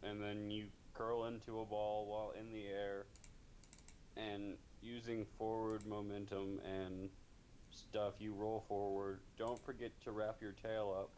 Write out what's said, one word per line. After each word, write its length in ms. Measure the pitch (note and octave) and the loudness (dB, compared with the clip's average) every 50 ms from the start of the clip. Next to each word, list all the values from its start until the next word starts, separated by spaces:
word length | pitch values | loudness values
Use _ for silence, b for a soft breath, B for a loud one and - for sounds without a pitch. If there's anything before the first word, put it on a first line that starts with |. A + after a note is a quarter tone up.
| - | -2
and 180 | G2+ G#2 G#2 | -2 -2 0
then 300 | G#2 G#2 G#2 G#2+ G#2 G#2 | 0 0 0 0 0 0
you 140 | G#2 G#2+ G#2+ G#2 - - - - - | 0 0 -2 -4 -8 -12 -14 -14 -6
curl 320 | - A#2 A2+ A#2 A#2+ A#2 | -2 2 4 4 4 4
into 340 | A#2 A#2 A2+ A2 - A2+ A2 | 2 0 -2 -4 -2 0 0
a 60 | A2 | 0
ball 400 | G#2+ G#2+ G#2 G#2+ G#2+ G#2+ G#2+ G#2+ | 2 2 4 4 4 4 4 2
while 260 | G#2 G#2 G#2+ A2 G#2 - G2 | 2 2 0 0 0 -2 -4
in 120 | A2 A2+ A2+ | -4 -4 -4
the 140 | A2 G#2 | -4 -2
air, 380 | G2+ G2 G2 G2+ G2+ G2+ G2 G2+ G2+ - - - - - - - - - - - - - - - - - - - - - | 0 0 2 2 2 0 0 -4 -6 -10 -14 -14 -14 -14 -14 -16 -16 -16 -16 -16 -16 -14 -14 -14 -14 -14 -16 -16 -14 -6
and 400 | - A2 G#2+ G#2 G2+ G2+ G2+ F#2+ - - - - - | -4 -2 0 0 0 0 -2 -4 -4 -6 -12 -16 -12
using 440 | - A2+ A#2+ A#2+ A#2 A#2 A#2 A2+ G#2+ G#2 - | -8 -6 -6 -4 -2 0 2 2 2 0 0
forward 480 | - A2+ A2 A2 A2+ A2 A2 A2 G#2+ G2+ | 0 4 4 4 6 4 4 2 2 0
momentum 720 | G#2+ G#2 G#2 G#2 G#2 G2+ G2+ G2+ G2 G2+ G2 G2 G2 G2 G2 - | 0 0 0 0 0 0 -2 -2 0 0 0 2 2 0 0 0
and 460 | F#2 F#2+ F#2+ F#2+ F#2+ F#2 F#2 F#2+ F#2+ - - - - - - - - - - - - | 0 0 0 2 0 0 -2 -2 -4 -4 -6 -14 -16 -16 -18 -18 -18 -16 -16 -16 -14
stuff, 420 | - - - - - G#2+ G#2 G2+ F#2+ - | -14 -14 -14 -2 2 4 4 4 4 2
you 140 | G#2+ G#2+ G#2+ | -2 -2 0
roll 300 | G2 G#2 G#2+ A2 A2 G#2+ | 2 2 4 4 2 2
forward. 520 | - G#2+ G2+ G2+ G2+ G2 G2 G2 G2 G2 G2 - - - | 2 2 4 6 6 6 4 4 2 0 -2 -4 -10 -4
Don't 260 | - A2 A2+ A#2+ B2 - | -2 0 2 2 0 -2
forget 260 | - C3 A#2 A#2+ A#2 A2 - - | -6 -4 -2 -2 -4 -4 -4 -4
to 80 | - | -4
wrap 300 | A2 G#2 G#2+ G#2+ A2 G#2+ | 0 2 2 2 2 0
your 120 | - G#2+ G2 G2 - | -2 -6 -6 -4 0
tail 320 | A2+ A2+ A2 G#2+ G2+ F#2+ | 2 4 4 4 4 4
up. 120 | F#2+ G2 - - | 2 2 0 -4